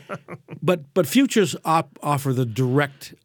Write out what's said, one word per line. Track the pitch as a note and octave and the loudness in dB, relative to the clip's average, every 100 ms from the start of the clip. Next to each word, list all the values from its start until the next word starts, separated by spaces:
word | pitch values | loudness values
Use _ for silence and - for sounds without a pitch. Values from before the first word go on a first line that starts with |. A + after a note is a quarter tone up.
| - - - D#3+ - - | -10 -14 -14 -18 -16 -6
but, | D3+ F3 C#3 | -2 -2 -2
but | G3 F3 | -2 2
futures | B3 C#4 A3+ F3 F3 - | 2 2 2 0 0 0
op-, | E3 - - | 0 0 -6
offer | D3 C#3+ C#3 | -4 -2 -2
the | B2+ A#2+ | -2 -2
direct, | G#2+ B2+ C3+ C#3+ C#3 - - | -2 0 0 0 -4 -20 -18